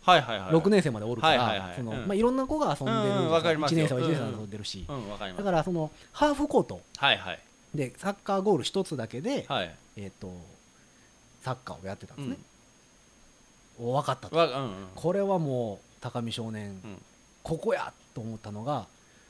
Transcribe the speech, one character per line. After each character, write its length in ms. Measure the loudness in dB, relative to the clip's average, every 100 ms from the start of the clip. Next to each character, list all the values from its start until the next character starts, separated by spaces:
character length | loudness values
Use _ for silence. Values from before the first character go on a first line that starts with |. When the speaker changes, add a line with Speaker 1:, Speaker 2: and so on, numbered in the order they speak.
Speaker 1:
は 160 | 6 6
い 60 |
は 100 | 6
い 40 | -2
は 60 |
い 0 | 2
は 40 |
い。 20 |
Speaker 2:
六 160 | 4 6
年 100 | 6
生 100 | 4
ま 60 | 0
で 60 |
お 100 | -2
る 60 | 2
か 140 | 4
ら、 80 | 6
Speaker 1:
は 120 | 4
い 40 | 2
は 80 | -2
い 20 |
は 60 |
い。 20 | -6
Speaker 2:
そ 60 |
の、 80 | -4
Speaker 1:
う 40 |
ん。 120 | -4 0
Speaker 2:
ま 60 |
あ、 20 |
い 60 | 2
ろ 100 | 4
ん 60 | 2
な 80 | 0
子 120 | 0
が 160 | 0 0
遊 60 | 0
ん 0 |
で 40 |
る 80 | 2
ん 20 |
で 60 | 2
す 40 | 2
よ。 20 |
Speaker 1:
う 40 |
ん 20 | 4
う 20 |
ん、 40 |
わ 100 | 4
か 100 | 4
り 60 | 2
ま 100 | 2
す 60 |
よ。 100 | 2
Speaker 2:
一 40 | 2
年 0 |
生 60 | 2
は 40 |
一 40 | 2
年 80 | 0
生 60 |
は 60 | -2
遊 60 | -6 -8
ん 20 |
で 60 | -10
る 80 |
し。 220 | -10 -10 -8
Speaker 1:
う 40 |
ん 40 | -8
う 20 |
ん。 40 |
う 20 | -8
ん、 20 |
わ 80 | -8
か 80 | -8
り 60 |
ま 40 | -4
す。 80 |
Speaker 2:
だ 60 | 0
か 60 | 2
ら、 40 |
そ 80 | 2
の、 180 | -2 -2 -8 -18
ハ 200 | 0 2
ー 20 |
フ 140 | 2 2
コ 120 | 2
ー 20 |
ト 180 | 2 -6 -14 0
Speaker 1:
は 160 | 2
い 60 | 2
は 140 | -2
い。 60 | -10 -14 _ _
Speaker 2:
で、 180 | -4 -4 -4
サ 120 | -8
ッ 60 | -6
カ 140 | -2 0
ー 40 |
ゴ 120 | 2
ー 40 | 2
ル 60 |
一 180 | 2 -2
つ 140 | -2 -4
だ 120 | -6
け 120 | -6
で、 240 | -4 -4 -2
Speaker 1:
は 160 | -4
い。 120 | -4 -8 -18 -14
Speaker 2:
え 100 | -14 -12
ー 40 |
と、 100 | -14 -12 -18 -20 _ _ -20 -20 -20 _ _ -10
サ 100 | -8
ッ 40 | -8
カ 120 | -8
ー 80 | -12
を 20 | -10
や 80 |
っ 20 | -10
て 80 | -12
た 80 |
ん 20 | -10
で 60 |
す 40 | -8
ね。 80 | -8 -12 _ _ _ _ _ _ _ -20 _ _ _ _ -6
Speaker 1:
う 40 |
ん。 20 | 0
Speaker 2:
お、 40 |
わ 100 | 2
か 100 | 0
っ 80 | -4
た 100 | -2
と。 60 | 2
Speaker 1:
わ-、 100 | 2
う 40 |
ん 140 | 2
う 20 | -4
ん。 180 | -8 -12
Speaker 2:
こ 180 | -4 -2
れ 80 | 0
は 180 | 2 2
も 420 | 2 0 -2 -6
う、 180 | -14 -12
高 220 | -8 -4
見 100 | -4
少 180 | -4 -6
年、 200 | -8 -10
Speaker 1:
う 20 |
ん。 300 | -12 -14 -16 -20 _ _ _
Speaker 2:
こ 160 | -6 -4
こ 160 | -2
や 180 | -2 -4 -10 -14
と 80 | -10
思 140 | -10 -10
っ 20 |
た 140 | -10
の 120 | -8
が、 220 | -4 -4 -6 -18 _ -20